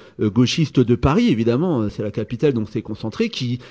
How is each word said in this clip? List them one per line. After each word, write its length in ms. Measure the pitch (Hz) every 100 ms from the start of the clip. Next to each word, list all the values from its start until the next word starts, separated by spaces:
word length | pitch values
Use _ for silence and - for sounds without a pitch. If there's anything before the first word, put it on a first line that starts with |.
| - -
gauchistes 600 | 104 104 123 - 147 139
de 160 | 117 120
Paris, 340 | 135 185 240
évidemment, 600 | 113 117 123 180 131 107
c'est 120 | -
la 80 | 104
capitale, 420 | 117 107 120 151
donc 160 | 120 107
c'est 100 | 113
concentré, 480 | 104 110 135 - 226
qui, 300 | - 123 127 -